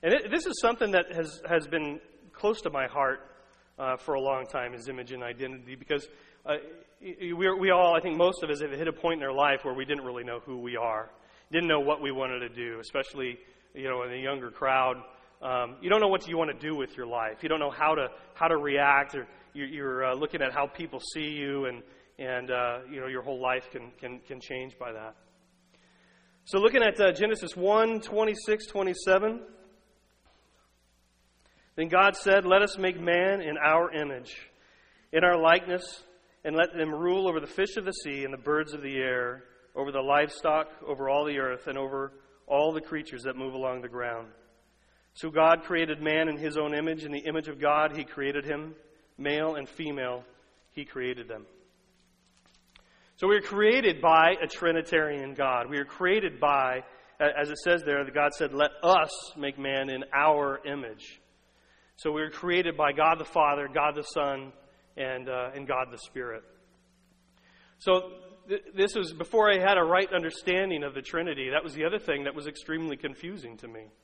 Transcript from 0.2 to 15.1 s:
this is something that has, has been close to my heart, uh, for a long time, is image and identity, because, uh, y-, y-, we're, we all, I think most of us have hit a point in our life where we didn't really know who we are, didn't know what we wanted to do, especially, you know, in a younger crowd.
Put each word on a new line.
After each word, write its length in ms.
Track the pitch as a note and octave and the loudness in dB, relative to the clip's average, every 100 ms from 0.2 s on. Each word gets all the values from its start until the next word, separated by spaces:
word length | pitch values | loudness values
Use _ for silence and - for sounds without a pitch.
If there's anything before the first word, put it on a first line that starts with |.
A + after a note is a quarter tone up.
| G#3+ | 2
this 160 | C#4 E4+ | -2 -2
is 120 | - | 0
something 320 | A#3 A#3 A3 | 0 2 2
that 220 | F#3+ E3+ | 2 0
has, 280 | E3+ D#3 - - | -4 -6 -8 0
has 200 | E3 D#3 | 0 0
been 340 | D#3+ D3+ D3+ - - - | -4 -4 -8 -14 -20 -20
close 280 | - G#3 A3 | -4 -2 -2
to 100 | E3+ | -4
my 160 | C#3+ C3 | -4 -4
heart, 320 | D3 C3+ C3 - - _ _ _ - | 0 0 -2 -10 -20 _ _ _ -6
uh, 200 | C3+ B2+ | -4 -4
for 180 | - C#3 | -2 -2
a 40 | |
long 280 | C3+ C3+ C3 | 0 -2 -4
time, 260 | C#3 B2 | -6 -8
is 160 | B2 A#2 | -10 -12
image 220 | B2+ A#2+ | -10 -10
and 100 | B2+ | -10
identity, 540 | A#2+ A#2+ C3 C3 B2 B2+ | -10 -8 -10 -10 -16 -20
because, 320 | - D3 - - - _ - | -4 -4 -4 -20 -20 _ -4
uh, 100 | D3 C#3+ E3 - _ | -4 -4 -20 -20 _
y-, 160 | G3 F3 | -16 -10
y-, 120 | F3+ | -8
we're, 220 | E3+ F#3+ F#3+ | 0 0 2
we 140 | F#3+ | 4
all, 260 | F3+ F3 E3 | 6 8 6
I 40 | |
think 180 | F3 D#3+ | 2 4
most 240 | F3+ F3+ | 4 2
of 80 | D#3 | -4
us 120 | D3 | -4
have 100 | D3+ | -4
hit 160 | C#3 E3 | -4 -4
a 60 | |
point 280 | D#3+ E3+ E3 | -2 -2 -2
in 60 | C#3 | -2
our 60 | |
life 260 | C3+ C#3+ C3+ | 2 2 2
where 120 | C#3 B2+ | -2 -6
we 100 | C3+ | -4
didn't 200 | C#3+ B2+ | -4 -4
really 180 | B2 | -10
know 160 | A#2+ A#2+ | -8 -10
who 180 | B2 B2+ | -10 -10
we 180 | A#2+ A#2+ | -8 -4
are, 360 | A#2 G#2+ A2+ - _ - _ | -2 -4 -8 -16 _ -20 _
didn't 160 | D#3+ E3+ | -2 2
know 140 | D3+ | 2
what 200 | C#3+ D3+ | 2 0
we 100 | C#3+ | -2
wanted 280 | C3 C3 B2+ | -4 -4 -6
to 100 | A#2+ | -8
do, 300 | A#2 A#2+ A2+ | -8 -10 -10
especially, 580 | A2 C#3+ C3 C#3+ B2+ A#2+ - _ _ - | -6 -6 -6 -6 -8 -10 -18 _ _ -10
you 120 | C3+ | -6
know, 140 | B2+ | -4
in 100 | B2 | -6
a 60 | B2 | -6
younger 320 | C3 C#3 A#2+ | -6 -6 -8
crowd. 480 | A2+ C3+ C3 C3 B2 A2+ | -4 2 2 2 -2 -10